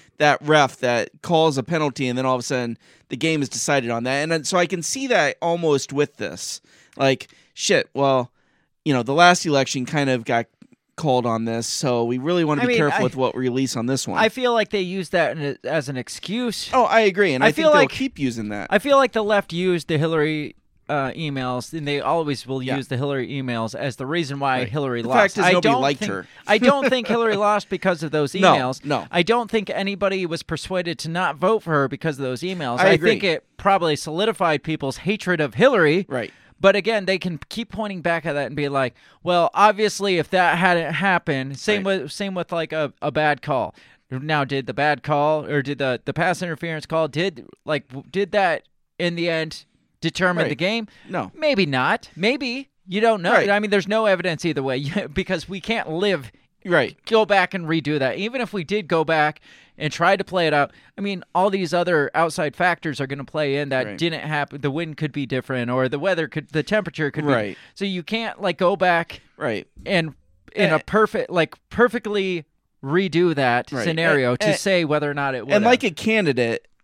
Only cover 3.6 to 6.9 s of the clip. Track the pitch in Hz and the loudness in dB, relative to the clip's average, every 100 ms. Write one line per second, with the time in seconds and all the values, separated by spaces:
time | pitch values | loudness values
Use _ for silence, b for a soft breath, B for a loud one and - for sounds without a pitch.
3.6 | - 139 117 117 123 139 156 165 131 185 | 0 0 0 -2 -2 -2 -2 -2 0 0
4.6 | 175 180 156 269 269 208 143 - 170 170 | 0 -2 -6 -6 0 2 2 0 -2 0
5.6 | 160 139 - 135 147 - 95 85 - - | 2 0 0 -2 -2 -4 -10 -8 -12 -12
6.6 | b b b | b b b